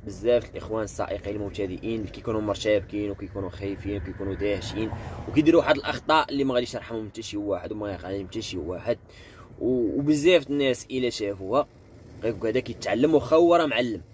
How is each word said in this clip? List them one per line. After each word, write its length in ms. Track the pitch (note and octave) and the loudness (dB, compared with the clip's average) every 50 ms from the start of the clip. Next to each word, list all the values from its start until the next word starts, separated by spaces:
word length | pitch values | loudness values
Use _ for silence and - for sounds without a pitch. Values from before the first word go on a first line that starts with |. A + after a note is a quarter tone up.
| - | -10
بزاف 460 | G#2+ G2 F#2 G2+ A#2 A#2+ A#2+ - - | -10 -10 -2 2 2 2 2 2 -4
الاخوان 320 | - - - - A2 A2 G#2+ | -12 -12 -8 -6 -4 -4 -4
السائقين 520 | F#2+ - - G2+ - G2 G2 - G2+ G#2 | -6 -4 -6 -4 -4 -4 -6 -6 -6 -6
المبتدئين 640 | G#2 G#2 G2 F2 G2+ G2+ F#2 F#2 F2+ - A2 A2+ A2 | -4 -6 -6 -4 -4 -4 -4 -4 -6 -4 -4 -4 -4
اللي 120 | G#2 F#2 | -6 -8
كيكونوا 300 | - - - B2 A2 A2 | -10 -8 -6 -4 -2 -2
مرتبكين 680 | G#2+ G#2 G2 - - G#2+ G#2+ G2+ F#2 - G#2+ G#2 G#2 G2+ | -2 -2 -4 0 2 2 2 2 2 -2 -6 -4 -4 -4
وكيكونوا 380 | G2 - G2+ F#2 G2 G2+ F#2+ F#2 | -6 -8 -10 -10 -8 -8 -8 -8
خايفين 520 | - - G2 G2 G2 F#2 - G2+ G#2 G2+ | -8 -8 -6 -6 -6 -6 -6 -6 -4 -4
وكيكونوا 320 | F#2+ G2 F#2+ - G2 G2 F#2+ | -6 -8 -8 -6 -6 -6 -4
داهشين 580 | F2+ G2 G#2 G2+ F#2 - - - G#2 A2 G#2 - - - - - - - - | -2 -2 -2 -2 -2 -4 -6 -4 -4 -4 -4 -4 -8 -10 -10 -10 -10 -10 2
وكيديروا 320 | - D3 D3+ D#3+ E3+ E3 | 2 4 6 6 6 6
واحد 140 | - C3+ D3+ | 6 4 2
الاخطاء 540 | C#3 - C#3+ D3+ - - - D#3 D#3 - - | 2 2 -4 -6 -4 0 4 4 4 4 2
اللي 140 | - C#3 C#3 | 0 0 0
ما 100 | C3+ B2 | 2 2
غاديش 200 | B2 B2 - - | 2 0 0 -6
يرحمهم 360 | A2+ - - A#2 A2 A2 G2+ | -8 -8 -6 -6 -6 -6 -8
حتى 120 | - A2+ | -10 -12
شي 160 | A2 - - | -12 -6 -6
واحد 340 | G#2 G#2 G2+ F#2+ F2 - G2 | -4 -2 -2 -2 -2 -2 -8
وما 180 | G#2+ G#2+ G#2+ G2+ | -6 -4 -4 -4
يعقلهم 380 | F#2+ E2+ - F#2 F#2+ G2 F#2+ | -6 -6 -6 -6 -6 -6 -6
حتى 140 | F2+ - A2+ | -6 -6 -6
شي 160 | G#2+ - F#2 | -6 -4 -6
واحد. 400 | F2+ D2+ E2 F2+ E2+ - A2 B2 - - - - - - - - - - - - - | -6 -4 -4 -6 -4 -2 -2 -2 -2 -4 -20 -20 -20 -20 -20 -20 -20 -20 -20 -8 -2
و-، 400 | - A#2+ B2+ B2 A#2 G2+ C#2+ C3+ | 0 0 2 2 2 2 0 0
وبزاف 500 | C#3+ D3+ D#3 D3 C#3+ F3 F#3 E3 C#3 C3+ | 2 2 2 6 6 6 6 6 4 2
الناس 360 | C#3+ C#3+ C#3 C3 B2 - - - | 0 2 2 2 2 0 -4 -6
الا 180 | B2+ C3 B2 A#2+ | -2 0 0 0
شافوها 580 | - - G#2+ G2+ G2+ F#2 F#2+ F#2+ A2+ C#3+ - - - - - - - - - - - - - | -2 -2 -4 -4 -4 -4 -4 0 2 2 2 0 -8 -20 -20 -20 -20 -20 -20 -20 -14 -4 -4
غيبقى 260 | A2+ A2 F#2+ A2+ A2 | -4 -2 -2 -2 0
هذا 100 | A2 B2+ | 0 0
كيتعلم 560 | - A#2+ A2+ - - - G#2 A#2 C#3 D#3 D#3+ | -2 -2 -10 -6 -4 -2 2 2 4 4 4
واخا 200 | C#3+ A#2 A#2+ D#3 | 4 4 6 6
هو 200 | E3 F3 E3+ F3 | 6 8 8 6
راه 100 | E3+ D#3+ | 6 4
معلم. 360 | C#3+ A#2 A#2+ B2+ A#2+ G#2+ F2 - - | 2 2 0 0 0 -2 -6 -8 -14